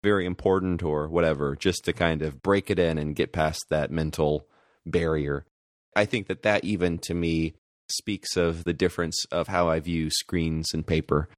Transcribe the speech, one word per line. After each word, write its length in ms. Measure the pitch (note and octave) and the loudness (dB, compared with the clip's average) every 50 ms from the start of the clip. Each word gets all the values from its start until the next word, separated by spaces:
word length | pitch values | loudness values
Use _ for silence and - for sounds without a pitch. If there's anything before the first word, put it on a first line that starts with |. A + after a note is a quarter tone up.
| - | 4
very 220 | G2+ G#2 G2 F2+ | 4 2 2 2
important 580 | F2+ F2+ - - G2 F#2+ F#2+ F#2 F#2 F2+ E2 E2+ | -2 -4 0 2 2 2 4 2 0 -2 0 0
or 240 | D#2 D2+ D2+ D2+ | -2 -2 -2 -2
whatever, 480 | D#2 E2 F2 E2+ D#2+ D#2 C#2 D2 C#2+ C#2 | 0 2 2 4 4 2 2 0 -4 -4
just 300 | D2 - F#2+ F2 - - | 0 0 0 0 0 -2
to 80 | - E2 | -4 0
kind 300 | - F2 E2 D#2+ D2+ D#2 | 2 2 2 2 0 -2
of 200 | D#2 C#2 C2 _ | -6 -6 -4 _
break 280 | F#2+ G2 G2+ F#2+ - | 2 2 2 2 0
it 80 | G2+ F2+ | 0 2
in 180 | F2 E2 D#2+ | 2 2 2
and 180 | D#2 D2 D2+ D2+ | 0 -2 -4 -2
get 160 | - D2 - | -2 -2 -2
past 360 | - - D#2 D#2 D#2 - - _ | 2 0 0 0 0 -4 -4 _
that 220 | D#2 D2+ D2 D2 | -2 -2 0 -2
mental 560 | D#2+ E2 D#2 D#2 D2 - D#2 D2 D2+ D2+ - _ _ _ _ _ _ _ _ | -2 -2 -2 -2 0 0 0 2 2 0 -4 _ _ _ _ _ _ _ _
barrier. 580 | E2+ D#2 F2 E2+ D#2+ D#2+ D#2 D2 C#2+ D2 C#2 - _ _ _ _ _ _ _ _ _ _ | -4 -2 0 0 2 0 0 0 -2 -4 -6 -6 _ _ _ _ _ _ _ _ _ _
I 120 | G#2+ G#2 | 0 0
think 220 | G#2 - A#2 F#2+ - | 0 0 -4 -4 -4
that 160 | F#2+ - - | -8 -2 0
that 200 | G#2+ G#2 G2+ - | 2 2 2 2
even 320 | F#2 G#2 F2 F2+ F2 E2+ E2 | 0 0 0 0 0 0 -2
to 120 | - - E2+ | -4 -4 -4
me 440 | E2+ E2+ E2 E2 D#2+ D#2+ D#2+ - _ _ _ _ _ _ _ | -2 0 0 0 0 0 -2 -4 _ _ _ _ _ _ _
speaks 480 | - - - - G#2 F#2+ - - - | -10 -8 -6 -6 -8 -6 -6 -4 -2
of 280 | F2+ E2+ E2+ E2 E2 E2+ | 0 0 0 0 -2 -2
the 80 | F2 E2 | -4 0
difference 520 | - F#2+ F2 - - E2+ E2 D#2+ - - - | 2 0 0 0 -2 -4 -4 -4 -6 -6 -4
of 160 | - E2+ E2+ | -2 -4 -2
how 220 | - G2 F2 F2 E2+ | 0 2 2 2 2
I 100 | D#2+ E2 | 2 0
view 320 | D#2 F2 E2+ E2 D#2+ D#2 | 0 -2 -2 -2 -2 0
screens 640 | - - - - - F2+ E2 E2 D#2+ D#2+ D#2 - - | -2 -4 -4 -2 -2 0 0 0 -2 -2 -4 -4 -4
and 100 | E2 D#2 | -6 -2
paper, 440 | - F2 D#2+ D#2 - - D2 D2+ - - | 0 0 0 2 2 0 0 0 -2 -6